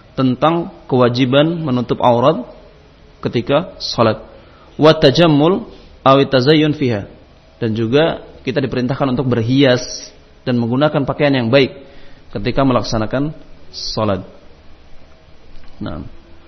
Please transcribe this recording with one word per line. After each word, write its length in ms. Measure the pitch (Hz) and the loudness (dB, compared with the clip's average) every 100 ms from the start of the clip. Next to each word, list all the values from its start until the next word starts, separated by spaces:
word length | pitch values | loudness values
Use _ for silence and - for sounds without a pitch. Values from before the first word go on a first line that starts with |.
| - | -12
tentang 720 | - 131 123 151 170 180 - - | -2 -2 2 0 0 -4 -12 -2
kewajiban 800 | 123 123 120 131 139 156 170 156 | 2 2 2 2 2 2 0 -4
menutup 320 | 127 113 120 123 | -4 -4 0 2
aurat 400 | 117 131 196 240 - - - - _ - - | 2 2 0 -4 -16 -20 -20 -20 _ -20 -10
ketika 560 | 120 117 113 143 185 - | -6 -4 0 -2 -2 -8
salat. 420 | - - 113 107 - - - - - - | -8 0 0 0 -8 -20 -20 -20 -16 2
Wa 160 | 147 | 2
tajammul 760 | 156 151 123 170 143 160 208 226 - - - 131 | 4 4 4 4 4 2 0 -4 -16 -20 -2 2
aw 120 | 139 | 4
tazayyun 560 | 135 131 127 156 151 143 | 4 2 4 4 2 0
fiha. 320 | 131 107 - - - - _ - | -2 -4 -6 -16 -20 -20 _ -8
Dan 160 | 117 | -4
juga 480 | 110 113 139 165 - - - - | -2 0 2 2 -2 -10 -10 -6
kita 160 | 139 | -4
diperintahkan 560 | 127 127 123 139 139 127 | -2 -2 -4 -2 -2 -2
untuk 80 | 131 | 0
berhias 880 | 117 113 131 135 123 - - - - - - - | 0 2 4 4 2 -2 -12 -16 -20 -20 -12 -4
dan 100 | 120 | -2
menggunakan 420 | 117 127 151 147 | 0 0 0 0
pakaian 300 | 135 135 147 | -2 -2 0
yang 160 | 135 113 | 0 2
baik 240 | 139 127 - - - - - - | 2 2 -2 -20 -20 -20 -20 -14
ketika 300 | - 104 113 | -8 -4 0
melaksanakan 720 | 139 120 104 117 107 127 147 151 - - - | 2 2 0 -4 -2 -4 -4 -8 -16 -20 -20
salat. 480 | - - - 107 95 92 - - - - - - - - - - - - - - - | -14 -8 -4 -2 -4 -8 -18 -20 -20 -20 -20 -20 -20 -20 -20 -20 -20 -18 -16 -14 -12
Nah, 240 | 101 80 - - - - | -12 -10 -12 -18 -20 -20